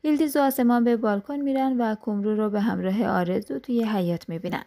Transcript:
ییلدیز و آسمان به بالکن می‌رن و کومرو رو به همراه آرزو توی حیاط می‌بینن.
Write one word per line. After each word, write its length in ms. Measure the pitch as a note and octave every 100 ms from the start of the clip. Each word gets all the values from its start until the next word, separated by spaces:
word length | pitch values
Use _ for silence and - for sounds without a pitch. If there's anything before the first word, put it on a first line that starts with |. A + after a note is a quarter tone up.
ییلدیز 340 | D4+ D4+ D#4 C#4+
و 20 |
آسمان 440 | C#4 C4 A#3+ A#3+
به 140 | A#3 A#3
بالکن 380 | A3+ G3+ - C#4+
می‌رن 420 | C#4 C4+ C4 B3+
و 180 | A#3 G#3+
کومرو 400 | - G#3 G3+ G#3+
رو 140 | G#3+
به 120 | G#3
همراه 440 | G#3+ F#3+ F#3 G3 A#3+
آرزو 540 | G3 F3 F#3+ G#3 C#4
توی 240 | - A#3+
حیاط 460 | A3+ G#3+ F3 E3+ -
می‌بینن. 340 | E3 F3+ E3+